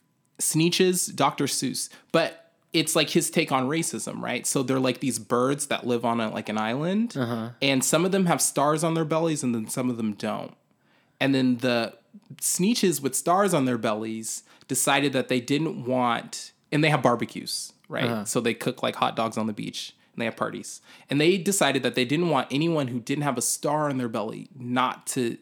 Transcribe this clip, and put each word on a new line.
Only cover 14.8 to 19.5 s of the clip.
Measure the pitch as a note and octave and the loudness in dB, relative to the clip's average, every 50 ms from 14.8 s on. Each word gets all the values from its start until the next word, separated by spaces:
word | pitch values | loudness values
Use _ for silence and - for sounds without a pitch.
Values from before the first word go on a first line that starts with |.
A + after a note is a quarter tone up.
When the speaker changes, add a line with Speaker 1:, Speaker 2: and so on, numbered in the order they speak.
| - D3 C#3 C#3+ C#3 C#3+ B2+ | 2 4 4 4 4 4 2
Speaker 1:
that | C3 B2 - | 0 0 2
they | C3 B2+ | 0 0
didn't | A#2 A#2+ C#3+ D3 D#3+ D#3+ - - C3 | 0 0 0 0 0 -2 -4 -4 -4
want, | A#2 B2+ B2+ B2 A#2+ A#2 A#2 - - - - - - - _ _ _ | -2 0 0 2 2 0 -2 -4 -8 -12 -14 -14 -16 -18 _ _ _
and | - D3 D3+ | 0 2 4
they | D#3 | 4
have | D3 D3 | 4 4
barbecues, | B2+ C3 A#2+ A#2 A#2+ - - - - - - - - - - _ _ - | 4 4 4 2 0 -6 -8 -10 -8 -6 -6 -6 -8 -10 -14 _ _ -10
right? | D3+ - - | -4 -2 -2
Speaker 2:
Uh-huh. | A#2 A#2 G#2+ G2+ | -2 -2 -2 -4
Speaker 1:
So | - - B2+ | -2 -2 0
they | A2+ A#2 A2 | 0 0 -2
cook, | - - C3 A#2+ - | -2 -4 -4 -4 -2
like, | - A#2 A2+ | -4 -4 0
hot | - B2+ A#2+ A2 A#2 | 0 0 0 0 -2
dogs | A2+ A2 G#2+ A2+ | -2 -2 -2 -4
on | A2 | -4
the | A2 | -4